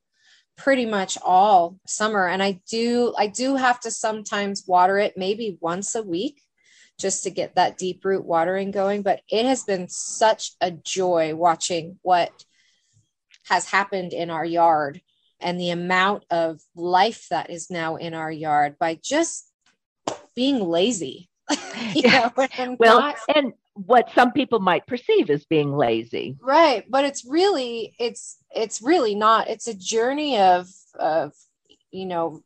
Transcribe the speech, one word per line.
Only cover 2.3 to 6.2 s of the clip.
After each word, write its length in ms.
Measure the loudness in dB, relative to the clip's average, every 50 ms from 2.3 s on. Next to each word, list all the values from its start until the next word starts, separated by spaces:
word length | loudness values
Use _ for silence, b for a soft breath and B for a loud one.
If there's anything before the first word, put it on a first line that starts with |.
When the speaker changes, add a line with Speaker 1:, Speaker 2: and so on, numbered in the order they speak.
| 0 0 0
Speaker 1:
I 180 | -2 -2 -4 _ -8
do, 460 | -6 -2 -2 0 0 0 0 0 0
I 120 | -2 -2 -2
do 260 | -2 -4 -2 -2 -2
have 240 | 0 2 0 0 0
to 100 | -4 -10 -10
sometimes 720 | -6 -6 -6 -6 -6 -8 -8 -6 -4 -4 -4 -6 -8 -6
water 320 | 0 2 4 4 4 4 2
it 160 | 0 -2 -2
maybe 400 | -4 -4 -4 -4 -4 -4 -8 -8 -6
once 340 | -4 -4 -4 -4 -6 -6 -6
a 80 | -6 -6
week 400 | -4 -6 -4